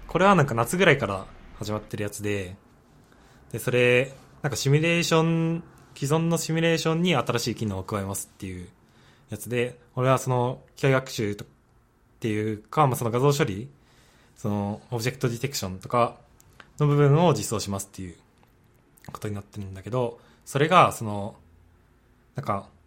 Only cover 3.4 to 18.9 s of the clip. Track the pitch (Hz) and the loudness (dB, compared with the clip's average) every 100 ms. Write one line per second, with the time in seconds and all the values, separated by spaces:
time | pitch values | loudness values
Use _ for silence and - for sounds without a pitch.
3.4 | - 117 - 120 123 123 139 - - - | -14 -8 -2 2 4 4 2 -6 -20 -8
4.4 | 147 123 139 143 165 170 165 165 165 165 | -6 -2 2 2 2 0 2 4 4 2
5.4 | 165 165 - - - - 135 160 165 165 | 0 -4 -8 -20 -20 -6 -2 0 2 0
6.4 | 160 160 165 165 165 160 180 147 - 117 | -2 0 2 2 0 0 2 2 0 -2
7.4 | 120 107 107 95 92 104 98 98 - - | -2 -4 -4 -4 -4 -6 -4 -8 -10 -12
8.4 | 95 92 87 - _ _ _ _ - 104 | -12 -12 -14 -20 _ _ _ _ -14 -12
9.4 | - 120 123 - _ - 127 131 131 127 | -6 -2 -2 -6 _ -2 2 2 2 0
10.4 | 123 131 - - 139 131 131 - 104 101 | 0 -4 -14 -2 2 2 0 -6 -4 -6
11.4 | - _ _ _ _ _ _ _ 117 107 | -12 _ _ _ _ _ _ _ -4 -2
12.4 | 107 107 - - 147 123 117 120 139 143 | -2 -6 -4 2 2 2 -2 2 2 2
13.4 | 147 95 135 - _ _ _ _ _ _ | 0 -4 -10 -16 _ _ _ _ _ _
14.4 | 110 104 101 107 - 120 117 - 127 117 | -4 -4 -4 -6 -8 -6 -6 -4 -4 -4
15.4 | 135 - 98 92 - 120 120 - - _ | -6 -6 -8 -10 -4 0 0 -2 -20 _
16.4 | _ - - - 147 143 143 143 175 139 | _ -20 -14 -2 2 4 4 6 4 2
17.4 | 101 107 98 98 - - 92 82 _ _ | 0 -6 -4 -6 -8 -14 -14 -14 _ _
18.4 | _ _ _ _ _ | _ _ _ _ _